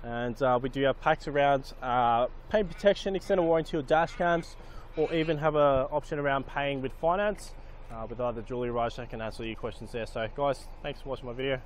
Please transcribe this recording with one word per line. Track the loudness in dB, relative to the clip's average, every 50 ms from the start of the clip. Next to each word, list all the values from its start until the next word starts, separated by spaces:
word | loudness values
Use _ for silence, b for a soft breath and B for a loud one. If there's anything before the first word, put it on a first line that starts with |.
| -6
and, | -6 -4 -2 -2 -4 0 2 4
uh, | 4 4 4
we | 2
do | 0 0 2 2
have | 2 2 2
packs | 2 2 2 2 0 -2
around, | 2 4 6 6 4 2 0 -6 -12 -8
uh, | -2 0 2 4 4 6 4 4 2 0 -2 -12 -6 0
paint | 0 0 0 0
protection, | -6 4 4 4 4 4 0 -2 -2
extended | -2 0 2 2 4 6
warranty | 4 4 2 2 0 -2
or | -4
dash | 2 4 4 4 4 2 0
cams, | 0 2 2 2 2 0 -6 -14 B B B B B B B 0
or | 0 0 2 2
even | 2 2 2 0
have | 2 2 2 4
an | 6 6 6 6 4 2 2
option | -2 -4 -2 -2 -4 -2
around | 0 2 0 0 -2
paying | -4 -4 -2 -2 -2 -2 -2
with | -4 -6 -6 0
finance, | 0 2 2 2 0 0 -2 -4 -10 -14 -14 B B B B B -14 -12 -10
uh, | -10 -8 -8
with | -4 -2
either | -2 -2 -2 -4
Julie | -6 -6 -4 -2 -2
or | -2 0
Raj | 0 0 0 -2
that | -6 -10 -8
can | -8 -6
answer | -6 -8 -6 -6 -8
your | -8 -6
questions | -6 -6 -8 -8 -8 -12 -8 -6
there. | -6 -6
So | -6 -4 -4 -4 -4 -2
guys, | 0 0 0 0 -2 -6 -16 -14 -10 -8
thanks | -8 -8 -8
for | -8
watching | -8 -8 -8 -8
my | -10 -6
video. | -4 -2 -2 -2 -2 -4